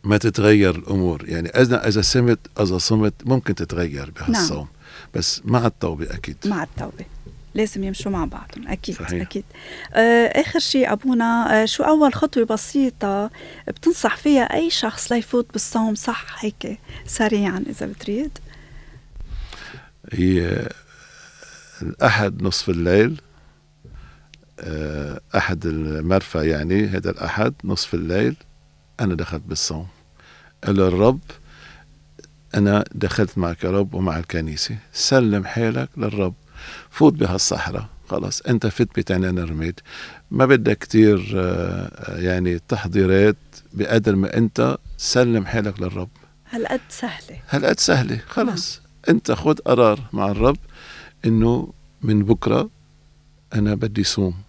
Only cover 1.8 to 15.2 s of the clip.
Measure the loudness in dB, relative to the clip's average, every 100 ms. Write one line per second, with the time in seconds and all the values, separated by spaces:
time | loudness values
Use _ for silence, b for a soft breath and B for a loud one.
1.8 | 0 0 2 2 2 0 -2 -2 -2 0
2.8 | 0 2 0 -2 -2 0 0 -4 -4 -4
3.8 | -4 -6 -12 -8 -2 0 0 -4 -10 -18
4.8 | B B B -4 -4 -4 0 2 2 -2
5.8 | -6 -4 -8 -8 -10 -6 -4 -4 -6 -10
6.8 | -12 -12 -18 -18 -18 -20 -10 -4 -4 -2
7.8 | -6 -6 -4 -4 -4 -6 -16 -16 -10 -8
8.8 | -8 -10 -6 -4 -4 -8 -10 B B B
9.8 | B 4 6 6 6 2 0 0 0 2
10.8 | 2 0 0 2 2 2 4 4 2 2
11.8 | 2 6 4 4 0 2 0 0 0 0
12.8 | 0 0 -2 -2 -4 B B B -12 -2
13.8 | 0 2 0 0 4 4 4 0 0 -2
14.8 | -4 -4 -2 -2